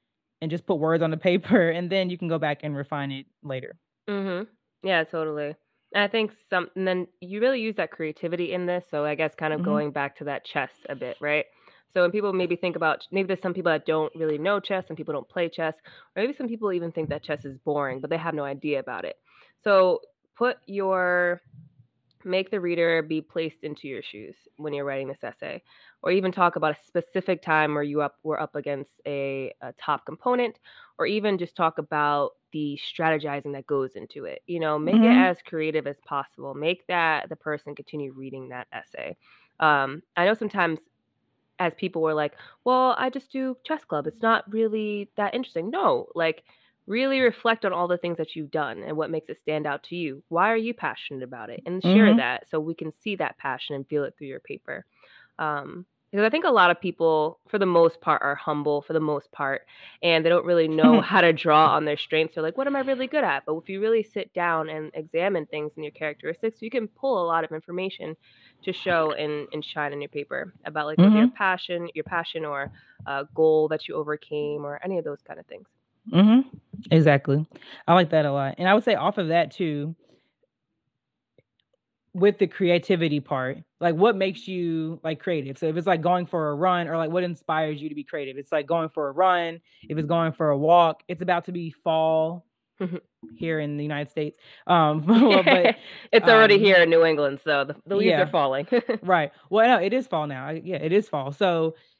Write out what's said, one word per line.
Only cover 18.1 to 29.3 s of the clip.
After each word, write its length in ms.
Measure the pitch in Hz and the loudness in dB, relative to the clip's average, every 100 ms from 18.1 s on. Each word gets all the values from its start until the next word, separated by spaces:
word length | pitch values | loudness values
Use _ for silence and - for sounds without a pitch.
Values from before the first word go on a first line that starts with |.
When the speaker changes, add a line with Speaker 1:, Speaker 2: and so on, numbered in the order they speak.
| 165 | -6
Speaker 2:
have 160 | 165 | -4
no 120 | 156 139 | -6 -6
idea 340 | 143 151 139 | -6 -4 -4
about 240 | 131 107 85 | -4 -10 -10
it. 120 | - _ _ _ _ | -12 _ _ _ _
So 360 | 214 196 185 170 - _ _ - | 2 4 4 2 -4 _ _ -4
put 200 | 247 - - | -2 -2 -8
your, 760 | 196 190 185 180 180 175 175 _ - - _ _ _ _ _ | -6 -2 0 0 0 0 -2 _ -20 -20 _ _ _ _ _
make 280 | 185 185 190 | -4 -4 -2
the 100 | 208 | -4
reader 400 | 175 170 170 165 | -2 0 2 0
be 200 | 151 156 | -2 -6
placed 420 | 147 170 165 - | -6 -6 -6 -8
into 240 | 156 147 143 | -12 -12 -12
your 120 | 123 | -12
shoes 320 | - 104 104 - _ - | -12 -16 -18 -20 _ -14
when 160 | 151 | -10
you're 120 | 143 139 | -8 -6
writing 220 | 135 131 | -6 -8
this 140 | 135 | -10
essay, 380 | 113 - 151 175 _ _ _ _ | -14 -12 -14 -14 _ _ _ _
or 80 | 165 | -2
even 200 | 190 185 | 0 0
talk 240 | 180 175 170 | 0 0 0
about 160 | 156 151 | -2 -4
a 60 | _ | _
specific 540 | 175 165 190 185 180 | -6 -4 -4 -4 -4
time 320 | - 156 151 | 0 0 0
where 100 | 147 | -2
you 180 | 147 147 | -4 -2
up, 160 | 143 - | -4 -6
were 160 | 156 151 | -6 -6
up 160 | 151 147 | -6 -8
against 460 | 143 139 135 _ - | -8 -8 -10 _ -8
a, 460 | 139 139 | -6 -6